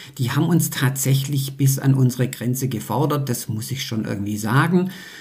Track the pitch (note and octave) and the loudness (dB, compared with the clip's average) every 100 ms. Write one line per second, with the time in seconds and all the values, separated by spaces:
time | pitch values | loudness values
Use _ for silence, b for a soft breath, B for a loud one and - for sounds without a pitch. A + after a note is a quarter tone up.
0 | B - A#2 C#3 E3 E3 - - C3 C3+ | B -4 -2 0 2 2 2 0 0 0
1 | C3+ C3+ - C#3+ - - C#3 C3+ C3+ C3 | 2 2 2 -2 -4 0 2 4 4 4
2 | B2+ - B2 - A#2 C3 C3+ G#2+ - A2 | 4 2 -2 -2 -2 -2 -2 -4 -2 0
3 | D3+ D3 C3+ A#2+ - G#2+ - C3 - A2+ | 2 0 -2 -4 -4 -6 -6 -6 -4 -4
4 | G#2+ G#2+ G2+ G#2 G#2 C3 E3+ F3+ F#3 B | -4 -4 -4 -4 2 2 4 2 0 B
5 | B B | B B